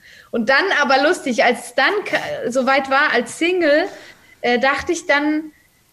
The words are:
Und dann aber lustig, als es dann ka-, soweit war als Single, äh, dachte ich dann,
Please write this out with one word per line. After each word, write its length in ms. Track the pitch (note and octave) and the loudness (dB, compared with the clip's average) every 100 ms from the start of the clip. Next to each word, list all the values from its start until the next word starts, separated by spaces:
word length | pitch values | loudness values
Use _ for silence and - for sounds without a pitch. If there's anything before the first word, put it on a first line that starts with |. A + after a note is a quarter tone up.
| - - - | -20 -20 -8
Und 180 | A#3+ G#3+ | -4 2
dann 140 | C4+ F#4+ C#4+ | 2 2 0
aber 220 | C4+ C4 | 2 2
lustig, 400 | D4 F4+ C#4 A#3+ | 2 0 -2 0
als 240 | A#3+ A#3 - | 2 0 -4
es 80 | - | 0
dann 180 | C#4+ G4+ | 0 0
ka-, 460 | - - D3+ C#3+ A2+ | -4 -6 -4 -6 -4
soweit 400 | B3 B3+ C4+ C4+ | -2 2 0 2
war 240 | C4+ D4+ | 0 2
als 240 | A#3+ A#3+ - | 0 -2 -2
Single, 500 | E4 F#4 D#4+ D4 G4 - - - _ - | -2 2 2 2 0 -8 -20 -20 _ -6
äh, 160 | A#3+ A#3+ | -2 0
dachte 320 | C4+ D4 - | 0 0 -4
ich 140 | E4+ - | -4 0
dann, 460 | C#4+ D4 D#4 D#4 _ _ _ _ | 0 0 -2 -6 _ _ _ _